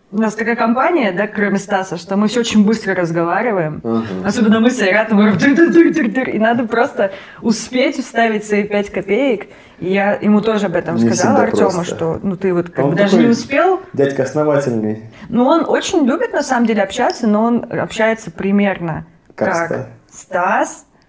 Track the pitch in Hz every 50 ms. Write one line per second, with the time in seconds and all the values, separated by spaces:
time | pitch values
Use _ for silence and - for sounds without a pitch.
0 | _ _ - 220 220 214 208 - 226 214 233 233 240 226 240 254 262 330 359 330
1 | 247 202 180 175 208 208 - - 196 202 196 196 196 - 208 190 190 - 160 175
2 | - - 196 196 208 214 220 247 233 233 - 214 208 208 226 220 - 190 190 180
3 | 175 160 165 170 170 170 175 190 220 247 208 190 160 156 156 - - 233 226 -
4 | - 220 185 185 185 202 202 247 220 226 214 226 220 247 254 - 208 190 190 214
5 | 220 220 220 196 208 208 202 165 - 277 277 - 330 285 - 339 330 285 - 320
6 | 294 - 190 254 254 - - 220 220 220 240 233 254 214 233 226 247 285 - -
7 | 214 196 - - - - - - - 233 214 - - - 254 247 254 311 277 -
8 | 247 - - 233 233 226 220 208 214 - 208 202 208 208 208 202 202 202 - 202
9 | 185 - 196 220 277 277 233 190 - - - - - - - - 165 180 190 202
10 | 196 202 202 - - 202 214 208 208 226 220 208 196 190 170 175 160 - - 117
11 | - - - - - 220 214 - - 220 220 208 190 190 180 180 175 - - -
12 | 165 165 165 - - 196 185 170 - 190 175 175 170 175 - - 135 147 170 170
13 | 202 196 196 - 233 233 233 - - - 277 285 330 370 381 359 - - - 123
14 | 139 139 135 - 127 - - 151 151 151 147 139 139 131 120 110 107 107 107 110
15 | - - - - - - - 233 247 262 320 330 294 - - 277 - - - 349
16 | 294 226 269 381 494 440 415 339 285 - 269 240 240 220 226 208 196 190 - 254
17 | 254 311 370 - - 220 208 208 226 233 240 233 - - - 151 123 160 - -
18 | 220 220 226 220 - 170 - - - 196 196 202 202 202 185 180 175 170 156 156
19 | 160 - _ _ _ _ _ - 214 196 185 165 170 165 - 120 - - - -
20 | _ _ - - - - - 180 175 185 220 247 302 320 - - - _ _ _
21 | _